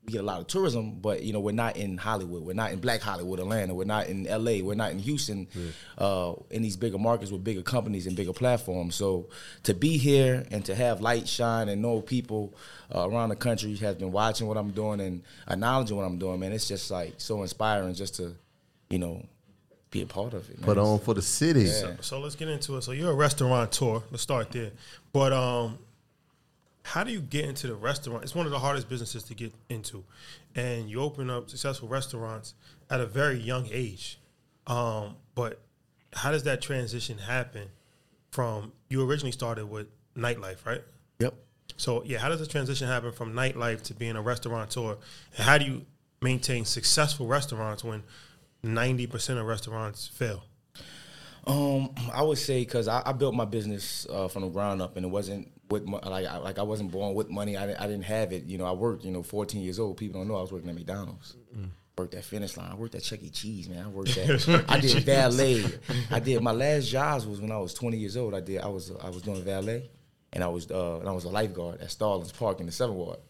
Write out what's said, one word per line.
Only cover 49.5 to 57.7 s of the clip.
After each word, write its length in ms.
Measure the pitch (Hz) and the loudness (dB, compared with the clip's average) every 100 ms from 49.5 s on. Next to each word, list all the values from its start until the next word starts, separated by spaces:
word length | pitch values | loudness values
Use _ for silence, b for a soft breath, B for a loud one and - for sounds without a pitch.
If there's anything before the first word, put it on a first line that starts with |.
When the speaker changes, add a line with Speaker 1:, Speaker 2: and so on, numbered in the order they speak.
| 110 - 113 110 104 - | -2 -4 -4 -6 -6 -12
Speaker 3:
fail? 360 | - 120 98 - _ _ - B B B B B B - | -2 -2 -2 -10 _ _ -20 B B B B B B 0
Speaker 1:
Um, 460 | 139 143 139 135 - 120 | 2 4 2 0 -4 -4
I 100 | 120 | 2
would 140 | 151 147 | 2 2
say 260 | - 127 123 | 2 0 2
'cause 220 | 120 117 | 2 2
I, 160 | 120 123 | 2 2
I 60 | |
built 240 | 135 135 120 | 2 2 2
my 100 | 110 | 0
business, 600 | 113 104 104 - - - | 0 -2 -4 -4 -6 -4
uh, 180 | 92 95 | -2 -2
from 140 | 101 | -2
the 60 | 95 | -4
ground 320 | 90 101 98 | -2 0 0
up, 160 | 90 - | -2 -4
and 80 | 92 | -2
it 40 | |
wasn't 420 | 98 95 101 - - _ | -2 -2 -6 -8 -16 _
with 160 | 104 101 | -2 -2
mo-, 140 | 101 | -6
like, 220 | - 95 90 | -4 -4 -4
I, 120 | 85 | -4
like, 200 | 78 98 | -6 -2
I 40 | |
wasn't 280 | 104 107 98 | -2 0 -2
born 220 | 92 101 98 | -2 0 0
with 140 | 107 | 0
money. 260 | 98 104 98 | -2 -2 -2
I, 60 | |
I 240 | 101 | -4